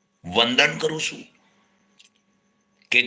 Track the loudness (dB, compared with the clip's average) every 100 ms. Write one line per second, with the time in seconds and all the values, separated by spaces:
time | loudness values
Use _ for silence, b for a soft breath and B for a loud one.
0 | _ _ -4 0 2 2 0 0 -4 -4
1 | -6 -10 -18 _ _ _ _ _ _ _
2 | _ _ _ _ _ _ _ _ _ 0